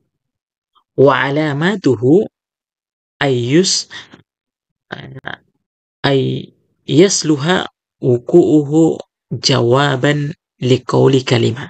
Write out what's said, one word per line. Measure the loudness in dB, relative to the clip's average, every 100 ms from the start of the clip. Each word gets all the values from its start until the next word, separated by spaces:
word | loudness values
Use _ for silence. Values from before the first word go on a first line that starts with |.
| _ _ _ _ _ _ _ _ _ 2
"Wa | 2 4 0
alamatuhu | -2 -4 -2 -2 -2 -2 0 2 2 0 _ _ _ _ _ _ _ _ -6
ayyus, | -4 -2 0 2 2 -2 -8 -16 -20 -20 _ _ _ _ _ _ -18 -16 -16 -16 -14 -16 _ _ _ _ _ _ 0
ay | 0 -2 -6 -10 _ _ _ -2
yasluha | 2 4 2 -2 -2 -2 -4 -4 _ _ -8
wuku'uhu | -2 -2 2 2 4 2 2 0 0 0 -10 _ -12 -8
jawaban | -2 0 2 2 0 0 -2 -2 -4 -10 _ -6
liqauli | 0 0 0 0 2 2 0
kalimah." | 0 0 -4 -10